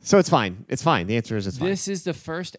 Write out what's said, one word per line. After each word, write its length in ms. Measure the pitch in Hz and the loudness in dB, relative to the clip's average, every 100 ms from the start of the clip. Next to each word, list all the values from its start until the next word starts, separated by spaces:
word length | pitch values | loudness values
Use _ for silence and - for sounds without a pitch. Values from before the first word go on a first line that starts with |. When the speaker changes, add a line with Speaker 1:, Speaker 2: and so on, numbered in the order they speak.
Speaker 1:
So 160 | - 202 | 4 4
it's 100 | - | 6
fine. 360 | 147 101 92 - | 2 2 -4 -6
It's 160 | 131 | -2
fine. 240 | 165 131 87 | 2 2 2
The 80 | 117 | -2
answer 220 | 110 107 | -2 -4
is 100 | 98 | -4
it's 100 | 127 | -4
fine. 120 | 180 | -2
Speaker 2:
This 180 | 196 - | -2 -4
is 160 | 190 | -4
the 100 | 180 | -6
first 440 | 151 - 165 180 | -8 -8 -8 -10